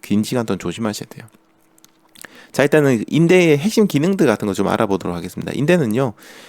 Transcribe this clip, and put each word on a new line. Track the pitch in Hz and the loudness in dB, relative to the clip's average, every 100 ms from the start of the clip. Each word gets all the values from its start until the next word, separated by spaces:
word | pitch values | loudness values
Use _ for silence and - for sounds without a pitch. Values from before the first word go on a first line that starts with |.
긴 | - 104 | -4 -2
시간 | 107 127 110 | -2 -4 -4
동안 | 95 | -6
조심하셔야 | 90 85 110 107 110 | -6 -6 -6 -8 -12
돼요. | - 117 _ _ _ _ _ _ _ _ - - - - | -18 -20 _ _ _ _ _ _ _ _ -20 -20 -20 -8
자, | - | 0
일단은 | 143 156 139 117 - | 2 4 2 0 0
인대의 | 147 170 185 165 143 | 2 4 4 4 2
핵심 | 196 233 202 | 2 2 2
기능들 | 143 175 196 143 | 2 0 2 2
같은 | 104 104 | 2 -2
거 | |
좀 | 95 95 | -2 0
알아보도록 | 107 107 95 90 87 | 0 0 -2 -4 -8
하겠습니다. | 90 - 85 82 | -8 -10 -8 -4
인대는요, | 147 175 117 113 131 - - - | 0 2 2 -2 -4 -6 -20 -20